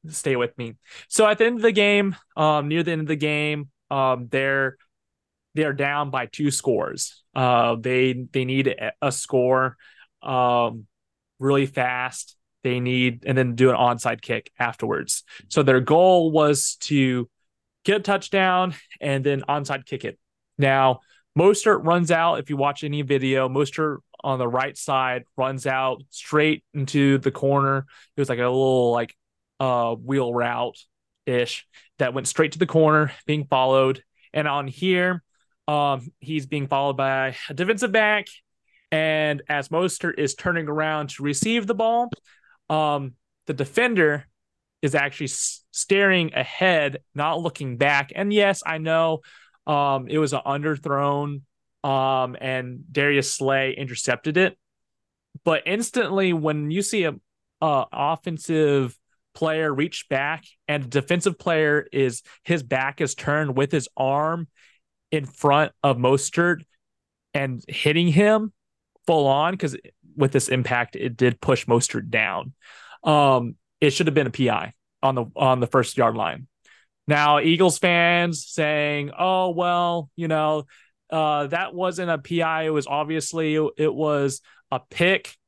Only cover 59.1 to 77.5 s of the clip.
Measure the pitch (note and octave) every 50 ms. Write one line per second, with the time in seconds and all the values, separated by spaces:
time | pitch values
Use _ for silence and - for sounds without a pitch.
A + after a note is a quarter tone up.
59.1 | _ _ _ _ _ - D#3+ D#3 D#3 D#3+ D#3+ D3+ C#3 C3+ D3+ F3 - - - _
60.1 | C#3 C3+ C#3 D3 D#3+ D#3 _ - _ _ _ - D3 D3 C3+ A#2+ B2 C#3+ C3+ -
61.1 | F3 F3 - G3 E3 _ - F3+ E3 D#3 D#3 D3 D3 D3 - - - C#3 C3+ B2+
62.1 | A2+ - _ - - _ _ - E3+ D#3+ C3 A#2 C#3 B2+ C3 C#3 C#3+ - D#3+ C3+
63.1 | - - - - D3 D3+ D#3 C#3+ B2+ C3 C#3 D3 - D3 B2+ - _ - C3 C3
64.1 | C#3 C#3+ D3+ D#3+ E3 E3+ E3 - _ _ _ _ _ _ _ _ _ _ _ _
65.1 | - D#3 C#3 C3 - - - D3 C#3+ D3 D#3 - _ _ - C#3+ C3+ A#2+ B2 B2+
66.1 | C3+ C#3 - - - E3+ E3+ F3 F3 E3 D#3+ _ _ _ _ _ _ _ _ _
67.1 | _ _ _ _ - D3 C#3 C3+ B2+ A#2+ - - - - - D3+ D3+ E3 F3 F3
68.1 | D3 E3+ G#3 G#3 A3 A3 G#3+ G#3+ _ _ _ _ _ _ _ _ _ _ _ -
69.1 | E3 D#3 C#3+ C3+ C3+ C#3+ D3+ E3+ F#3+ F#3+ F3 C#3+ B2+ - _ - _ _ _ -
70.1 | _ - C#3 C3 - - - - B2+ C3 A#2+ - B2+ A#2+ A#2+ - - - - A#2+
71.1 | A#2 - B2 B2 A#2+ _ - - C3 - - - A#2+ A#2 B2 - - A#2 G#2+ A2
72.1 | A#2 A2+ A2 F#2+ F#2 F2+ - C3 C3+ _ _ - - - - - - - - D#3+
73.1 | D3+ D3 C#3+ C#3 C3 B2+ A#2+ A#2 - _ _ _ _ _ D#3 C#3+ C#3 - F3 D#3
74.1 | C#3 D3+ C#3 B2+ - - C3 A#2+ A2 - - A2+ - _ _ _ _ _ - C3+
75.1 | C3 B2+ A#2 G#2 _ - C#3+ C3 B2+ B2+ A#2+ A#2 - C3 A#2 - - C3+ B2 A2+
76.1 | A2+ A2+ G2+ E2 C2+ - C3 _ _ _ _ _ _ _ _ _ _ _ _ -
77.1 | D3+ D3 D3 D3 D3 D3 A#2+ E3